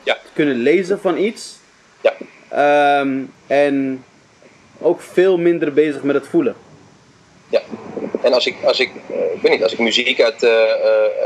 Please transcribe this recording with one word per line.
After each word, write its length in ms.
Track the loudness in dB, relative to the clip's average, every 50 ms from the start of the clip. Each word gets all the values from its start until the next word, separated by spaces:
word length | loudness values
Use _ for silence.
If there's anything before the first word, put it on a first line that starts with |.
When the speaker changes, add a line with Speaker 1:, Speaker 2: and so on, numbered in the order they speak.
Speaker 1:
Ja. 160 | -6 -6 -6 -6 -8 -10 -4
Speaker 2:
kunnen 220 | -2 0 0 0
lezen 440 | 0 2 2 2 2 2 -2 -4 -2
van 160 | -2 -2 -2 0
iets. 400 | -2 -4 -4 -8 -18 -18 -20 -20 _ _ _ _ _ _ _ _
Speaker 1:
Ja. 120 | 0 0 0 -2 -16 -20 -20 -20 -16 -8
Speaker 2:
Ehm, 720 | -2 0 2 2 4 4 4 2 2 2 0 -2 -4 -6 -8 -10 -16 _ _
en 580 | -2 0 2 2 2 0 -2 -2 -4 -6 -8 -12 _ _ _ _ _ _ _ -20 -20 _ _ _ _ _ -2
ook 200 | 0 0 0 0
veel 380 | -4 -4 0 2 2 4 2 2
minder 340 | 2 0 0 0 -2 0
bezig 300 | 2 2 2 2 0 -4
met 120 | -2 -2 -2
het 120 | -2 -2
voelen. 280 | 0 0 0 0 0 -4 -6 -18 -20 -20 -20 -20 -20 _ _ _ _ _ _ _ _ _ _ _ -4
Speaker 1:
Ja. 120 | -4 -4 -4 -4 -14 -14 -14 -14 -12 -10 -10 -8 -6 -2
En 100 | 0 2
als 140 | 2 2 0
ik, 80 | -2 -6 -2 -2
als 160 | 0 0 0
ik, 100 | -2 -4 -6 -16 -14 -10
eh, 240 | -6 -4 -4 -4 -4
ik 80 | 0
weet 100 | 0 0
niet, 100 | 2 2
als 100 | 0 -2
ik 60 | -2 0
muziek 420 | -2 0 0 0 0 0 0 2
uit, 200 | 2 0 0 0
eh, 280 | 2 2 4 4 4 2
eh, 400 | 2 0 2 2 2 2 2 0 0 -2 -4